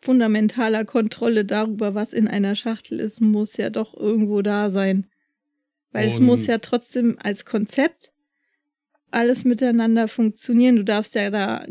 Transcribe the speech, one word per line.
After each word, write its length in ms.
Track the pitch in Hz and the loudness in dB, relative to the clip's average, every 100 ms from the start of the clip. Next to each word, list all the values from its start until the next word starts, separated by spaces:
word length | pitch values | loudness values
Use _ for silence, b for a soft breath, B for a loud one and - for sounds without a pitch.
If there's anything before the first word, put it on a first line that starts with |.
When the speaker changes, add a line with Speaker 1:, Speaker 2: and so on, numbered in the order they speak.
Speaker 1:
fundamentaler 840 | - 254 226 214 214 240 220 220 214 | 2 2 2 2 0 0 -2 -2 -2
Kontrolle 580 | 247 214 - 233 226 | -2 -2 -2 0 0
darüber, 500 | 202 208 220 208 208 | 0 -2 -2 -4 -4
was 200 | 202 220 | -4 -6
in 120 | - 214 | -2 0
einer 280 | 208 196 | 0 -2
Schachtel 460 | 208 233 226 - - | -2 -6 -8 -8 -8
ist, 200 | 214 - | -8 0
muss 380 | 220 208 214 - | 2 2 -2 -4
ja 100 | 208 | -6
doch 260 | 220 220 | -4 -8
irgendwo 460 | - 208 220 208 208 | -4 -2 0 0 0
da 300 | 202 208 208 | 0 0 -2
sein. 360 | 190 190 190 190 _ _ _ _ _ _ _ _ | 0 0 0 -4 _ _ _ _ _ _ _ _
Weil 160 | - 156 | -2 -2
es 100 | 117 | 4
Speaker 2:
Und 60 | |
Speaker 1:
muss 220 | 247 240 110 | 4 4 2
ja 100 | 226 | -4
trotzdem 600 | - 240 - 247 233 - | -2 -6 -4 -2 -2 -2
als 240 | 202 202 | -6 -6
Konzept 680 | - 220 208 - 302 - - _ _ _ _ _ _ _ _ _ _ | -6 -4 -4 0 -2 -2 -20 _ _ _ _ _ _ _ _ _ _
alles 340 | 233 233 254 | -2 0 2
miteinander 640 | 254 226 254 233 226 226 220 | 0 0 2 2 2 2 0
funktionieren. 680 | - 220 214 - 233 254 240 | 0 -2 -2 0 4 6 4
Du 80 | |
darfst 300 | 202 208 220 226 | 2 -2 -2 -4
ja 140 | 202 | -2
da 360 | 208 196 226 - | -2 -2 -4 -8